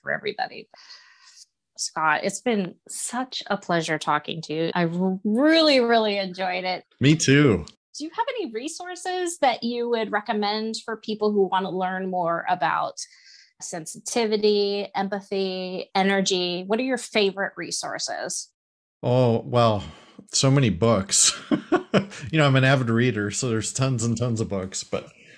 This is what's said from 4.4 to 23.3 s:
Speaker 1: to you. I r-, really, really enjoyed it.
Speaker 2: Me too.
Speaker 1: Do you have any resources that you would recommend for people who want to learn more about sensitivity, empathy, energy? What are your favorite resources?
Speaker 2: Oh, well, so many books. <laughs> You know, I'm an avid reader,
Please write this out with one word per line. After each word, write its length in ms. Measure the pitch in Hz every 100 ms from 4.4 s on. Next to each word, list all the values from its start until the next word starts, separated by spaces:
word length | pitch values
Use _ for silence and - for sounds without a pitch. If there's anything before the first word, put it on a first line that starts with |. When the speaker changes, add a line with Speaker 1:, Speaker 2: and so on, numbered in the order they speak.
Speaker 1:
to 120 | -
you. 160 | 151 165
I 120 | 180 170
r-, 340 | 175 190 190
really, 580 | 208 220 302 320 311 262
really 360 | 233 233 220 202
enjoyed 480 | 190 180 190 180
it. 200 | 185 180 - -
Speaker 2:
Me 160 | 135
too. 520 | 160 - 139 147 92 76 _ _ -
Speaker 1:
Do 60 |
you 60 | 311 -
have 100 | 494
any 200 | 494 311
resources 840 | 220 285 - 359 349 370 370 349 -
that 220 | 262 226
you 280 | 233 240 240
would 200 | 233 226
recommend 640 | 208 214 214 202 214 220 220
for 140 | - 220
people 340 | - 214 214
who 180 | 208 190
want 180 | 190 185
to 40 |
learn 400 | 180 185 185 190
more 360 | 180 170 170 -
about 460 | 180 165 151 151 - - - - - _ _
sensitivity, 1300 | - 175 160 - - 247 220 214 208 208 202 202 202
empathy, 960 | - 196 202 196 196 190 185 185 185 -
energy? 680 | 196 190 196 196 185 180 175 185
What 140 | 226
are 40 |
your 120 | 262 247
favorite 560 | - 220 196 190 190 -
resources? 920 | 165 - - - - 104 - - - _ _ _ _ _
Speaker 2:
Oh, 400 | 131 127 123 113
well, 400 | - 120 117 104 76 - - - -
so 180 | - 135
many 200 | 139 123
books. 680 | 82 113 104 95 - - - -
<laughs> 100 | - - - - 214 - - 117
You 80 | 160
know, 80 | 143
I'm 100 | 135
an 80 |
avid 240 | 131 135 117
reader, 420 | 113 127 107 101